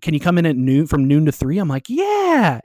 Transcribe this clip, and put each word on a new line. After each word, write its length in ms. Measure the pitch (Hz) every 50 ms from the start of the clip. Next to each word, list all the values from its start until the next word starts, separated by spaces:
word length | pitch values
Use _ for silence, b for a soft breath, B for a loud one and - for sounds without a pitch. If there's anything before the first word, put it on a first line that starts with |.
"Can 120 | - 170 156
you 60 | 143
come 180 | - 175 180
in 80 | 175 170
at 100 | 160 139
noon, 280 | 127 127 131 131 143 160
from 220 | 147 156 143 135
noon 180 | 135 143 151 160
to 60 | 143
three?" 260 | - - 135 131 165
I'm 120 | 208 190 147
like, 160 | 131 135 - -
"Yeah." 680 | 247 330 392 415 415 403 381 359 320 269 208 156 123 113